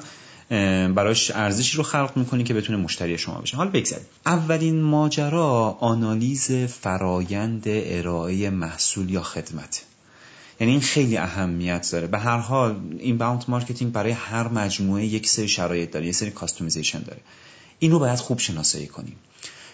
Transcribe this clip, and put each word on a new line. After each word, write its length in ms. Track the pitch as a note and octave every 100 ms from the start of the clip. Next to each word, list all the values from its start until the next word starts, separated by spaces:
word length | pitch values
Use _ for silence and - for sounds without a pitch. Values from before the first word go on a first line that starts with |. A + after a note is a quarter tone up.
| - - - - -
اه، 380 | A2 G2 F#2+ F#2
براش 420 | F#2+ G2+ A2+ -
ارزشی 460 | A2 G#2 G#2 B2+ D#3
رو 60 |
خلق 300 | D3 D3 C3+ C3
می‌کنید 300 | B2 B2 A#2+
که 80 |
بتونه 240 | A2 G#2 G#2+
مشتری 400 | E2 - E2+ E2+
شما 220 | F2 E2+
بشه. 160 | E2+ B2+
حالا 140 | G3
بگذارید. 360 | F3 - - - - D#3+
اولین 560 | E3+ D#3+ D#3+ D#3+ D#3+
ماجرا 960 | D3+ D3+ D3+ D3+ D3 E3 D#3 A#2 A2 A2
آنالیز 720 | A#2 A2+ A2 A2 B2 C3+ C3
فرایند 1080 | B2+ B2 - G2 F#2 F#2 F2+ F2+ G2+ A2 A2+ A2
ارائه 840 | G#2+ - F2 E2+ E2+ E2+ F#2+ G2+
محصول 600 | F#2+ E2 D#2+ - G2+ F#2
یا 120 | F#2+
خدمت. 600 | - E2 - D#2+ - - - _ _ - - - - -
یعنی 120 | A#2
این 80 | C#3
خیلی 360 | C3 D3+ B2+ G#2+
اهمیت 720 | F2+ F#2 F2+ E2+ F2 F2 -
داره. 140 | E2+ E2
به 120 | G#2+
هر 200 | A#2+ A#2
حال 380 | A2+ C3+ A#2 G2+ F2 D#2+
اینباوند 460 | B2 A#2 A#2 B2 B2
مارکتینگ 440 | B2 A#2+ B2 B2
برای 200 | A#2 G#2+
هر 360 | A#2+ - A2+ A#2
مجموعه 580 | A#2 G2+ G2+ F#2+ G2+ G#2+
یک 220 | A2 -
سری 200 | - G#2
شرایط 420 | F#2+ F2 F2 E2+
داره، 160 | D#2 E2+
یه 60 |
سری 180 | F2+ G#2
کاستومیزیشن 720 | G2 E2+ - E2 D#2 - D#2+
داره. 180 | - - - - - - - -
اینو 200 | D#3+ E3
باید 200 | B2+ B2
خوب 200 | - B2
شناسایی 480 | - D#2+ D#2 D2+ D2
کنیم. 300 | - - - _ - - - -